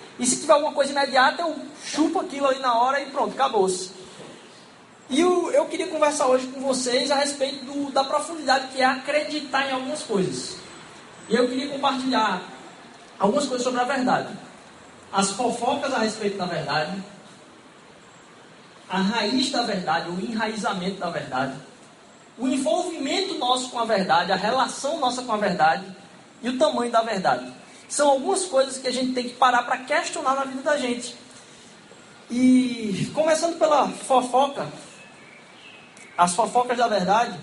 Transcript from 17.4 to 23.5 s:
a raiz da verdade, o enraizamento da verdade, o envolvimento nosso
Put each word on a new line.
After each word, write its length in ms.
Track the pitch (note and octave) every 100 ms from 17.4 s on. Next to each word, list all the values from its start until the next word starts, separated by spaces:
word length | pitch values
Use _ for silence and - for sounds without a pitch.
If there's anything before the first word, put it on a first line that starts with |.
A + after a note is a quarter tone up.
| - - - - - - - - - - - - - - -
a 100 | F#3+
raiz 520 | F#3+ A#3 G#3+ C4 -
da 120 | B3
verdade, 460 | A3 F#3+ D3+ E3 E3
o 100 | F3+
enraizamento 800 | A#3 G#3+ A3 A3 G#3+ F#3+ F3+ G3
da 140 | F3
verdade, 460 | D#3 C3+ B2+ C3 - - - - - - - - -
o 100 | B3+
envolvimento 840 | C4 D#4 F4 E4+ D#4 C#4 F#4 F#4
nosso 340 | - B3